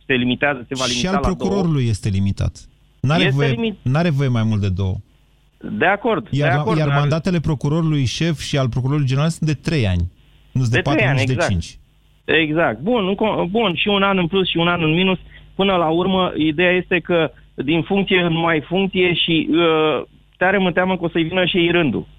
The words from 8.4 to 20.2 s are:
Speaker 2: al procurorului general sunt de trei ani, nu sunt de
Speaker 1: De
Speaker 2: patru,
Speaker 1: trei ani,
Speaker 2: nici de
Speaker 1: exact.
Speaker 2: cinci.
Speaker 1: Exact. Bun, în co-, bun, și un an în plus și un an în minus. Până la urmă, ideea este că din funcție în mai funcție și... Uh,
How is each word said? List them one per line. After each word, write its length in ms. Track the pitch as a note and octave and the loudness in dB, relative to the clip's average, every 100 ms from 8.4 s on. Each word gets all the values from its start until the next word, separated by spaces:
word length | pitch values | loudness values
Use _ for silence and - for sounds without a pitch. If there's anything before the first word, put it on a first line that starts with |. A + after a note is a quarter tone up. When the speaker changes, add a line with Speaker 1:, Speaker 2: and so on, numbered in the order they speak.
| - C#3+ | -2 -2
Speaker 2:
al 120 | C3 | 0
procurorului 380 | B2 C3 D3 C3 | -2 -2 0 0
general 220 | C3 D#3+ | 0 0
sunt 200 | D#3+ D#3 | 0 -2
de 40 | D3+ - | -2 -2
trei 180 | E3 G#2 | 0 0
ani, 240 | F2+ F2 - - - _ | 0 -2 -6 -20 -20 _
nu 100 | B2+ | -2
sunt 100 | A#2+ | 0
de 20 | B2 | 0
Speaker 1:
De 40 | |
Speaker 2:
patru, 180 | B2+ - | 2 2
Speaker 1:
trei 100 | G#2+ | 2
ani, 80 | C3 | 2
Speaker 2:
nici 80 | C3+ | 2
de 60 | |
Speaker 1:
exact. 180 | C3 D3+ | 2 0
Speaker 2:
cinci. 260 | F2+ - - - _ _ _ - | 0 -4 -14 -20 _ _ _ -2
Speaker 1:
Exact. 540 | D3+ D#3 D#3 D3+ A2 | 0 2 2 0 0
Bun, 260 | F3 B3 F#3 | -2 0 0
în 80 | G3 | 0
co-, 340 | A3 D3+ F3 | 0 0 -2
bun, 260 | A3 G#3 E3+ | 0 0 0
și 120 | G#3 | 0
un 160 | G3 | 2
an 140 | G3 F#3+ | 2 0
în 100 | E3+ | 0
plus 220 | F#3+ F3 | 0 0
și 80 | E3+ | 0
un 100 | E3+ | 0
an 160 | F3 | 0
în 100 | D#3 | 0
minus. 240 | E3 F#3+ F#3 - - - - | 0 0 -2 -6 -20 -18 -2
Până 200 | G3 F3+ | 0 2
la 120 | D#3+ | 0
urmă, 440 | E3 F#3 F#3 F3+ - | 0 0 0 0 0
ideea 340 | D#3 D3+ F3+ | -2 2 2
este 280 | F3+ F3+ F3+ | 2 0 -4
că 320 | - F3 D3+ - - | 0 0 0 -4 -20
din 280 | - C3 E3 | -8 -2 -2
funcție 380 | - G3 F#3 F#3 | 0 -2 2 2
în 140 | F3 | 2
mai 280 | E3 E3 D#3+ C3 | 0 0 -2 -2
funcție 460 | F3+ F#3+ F#3+ F3+ | -2 -2 0 0
și... 340 | E3 - D#3+ - | 0 0 0 0
Uh, 540 | D#3 E3+ D#3+ D#3 B2 - - | 2 2 2 2 -2 -6 -16